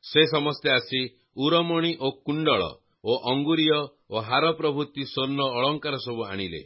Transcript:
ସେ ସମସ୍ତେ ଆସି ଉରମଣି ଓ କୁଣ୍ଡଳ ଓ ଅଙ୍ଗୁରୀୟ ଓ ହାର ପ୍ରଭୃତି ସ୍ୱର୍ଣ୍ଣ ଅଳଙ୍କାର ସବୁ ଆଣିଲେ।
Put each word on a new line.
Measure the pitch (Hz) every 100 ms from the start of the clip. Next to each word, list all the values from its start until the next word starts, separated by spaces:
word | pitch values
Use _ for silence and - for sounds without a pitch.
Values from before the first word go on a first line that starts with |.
ସେ | - 147 156
ସମସ୍ତେ | 151 147 143 147
ଆସି | 127 120 131 127 _ _ -
ଉରମଣି | 139 170 170 165 165 165
ଓ | 135 -
କୁଣ୍ଡଳ | - 151 156 113 82 - _ _
ଓ | - 120 120
ଅଙ୍ଗୁରୀୟ | 135 147 160 156 147 143 _ _
ଓ | 107
ହାର | 110 131 156
ପ୍ରଭୃତି | 160 156 143 143 139
ସ୍ୱର୍ଣ୍ଣ | 135 - 135 139 135
ଅଳଙ୍କାର | 120 131 151 151 139
ସବୁ | 120 117
ଆଣିଲେ। | 104 98 95 80